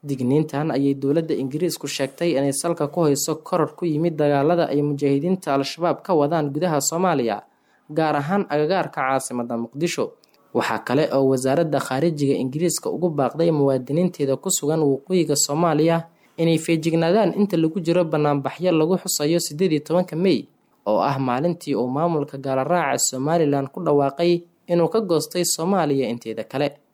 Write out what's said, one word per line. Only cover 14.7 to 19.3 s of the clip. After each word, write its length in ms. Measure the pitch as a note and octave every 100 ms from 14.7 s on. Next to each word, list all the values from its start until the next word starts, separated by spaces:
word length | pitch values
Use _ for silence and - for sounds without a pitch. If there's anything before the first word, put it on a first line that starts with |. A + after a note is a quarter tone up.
| D#3+
waqooyiga 560 | D3 C3+ - F#3 D#3 C#3+
Soomaaliya 720 | - D3 E3+ D3+ D#3+ E3 E3 _ _ -
inay 220 | E3 E3
feejignaadaan 800 | E3 E3 D#3+ D#3+ E3 G3 G3+ F3
inta 160 | G3+ E3
lagu 220 | D#3+ D#3+
jiro 240 | E3 E3+
banaanbaxyo 720 | E3+ D3+ D3+ C#3+ C3+ - F3+
lagu 240 | E3 D#3 F#3
xusayo 400 | - - D3